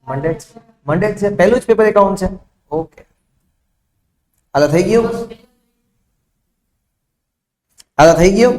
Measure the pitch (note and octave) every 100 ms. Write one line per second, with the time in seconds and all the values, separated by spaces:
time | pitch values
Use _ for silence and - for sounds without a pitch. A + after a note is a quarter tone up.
0 | - C3+ D#3+ D#3+ - - _ _ - E3+
1 | G#3 G3+ G3+ G3 F#3 B3 - A3 G#3+ G#3+
2 | G3 F#3+ F#3+ F#3+ _ _ _ D#3 E3 _
3 | _ _ _ _ _ _ _ _ _ _
4 | _ _ _ _ _ C#3 D3 E3 F#3 A3+
5 | A3+ - - - _ _ _ _ _ _
6 | _ _ _ _ _ _ _ _ _ _
7 | _ _ _ _ _ _ _ _ _ -
8 | D#3+ E3 F#3 G3+ B3